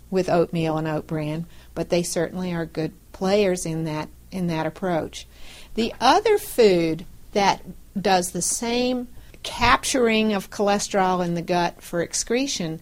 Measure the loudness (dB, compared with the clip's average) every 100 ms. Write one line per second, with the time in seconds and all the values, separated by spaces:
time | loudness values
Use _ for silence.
0 | -4 -2 2 2 2 0 0 -2 -2 -4
1 | -4 -6 -4 -6 -8 -14 -12 -8 0 0
2 | 0 -2 -2 -4 -6 -4 -6 -4 -6 -8
3 | -18 -4 0 2 2 0 -4 -4 -4 -4
4 | -8 -14 -12 -6 -2 -2 -4 -4 -2 -2
5 | -2 -10 -16 -18 -18 -18 -10 -2 -2 2
6 | 4 6 6 2 0 6 6 6 2 -2
7 | -6 -18 -4 2 2 2 -4 -16 -10 -2
8 | 2 4 2 -2 -2 -2 -2 0 0 -2
9 | -6 -14 -20 -14 -10 0 4 4 2 2
10 | 4 4 2 0 -4 -2 2 2 0 0
11 | 2 2 0 -2 0 0 0 -4 -8 -4
12 | -2 -4 -2 0 0 -2 -4 -6